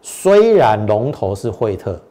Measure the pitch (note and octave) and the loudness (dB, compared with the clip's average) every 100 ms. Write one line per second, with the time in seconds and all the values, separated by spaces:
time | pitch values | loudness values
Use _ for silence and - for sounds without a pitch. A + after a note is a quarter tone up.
0 | - - F#3 G3+ A3+ G3+ A#2+ G#2+ G#2 G#2+ | -18 -4 2 4 4 4 4 2 0 -2
1 | C3+ D3 G2 G2+ A#2 - A2+ F#2 - E2+ | -2 -4 -6 -4 -8 -4 -4 -4 -8 -10
2 | _ | _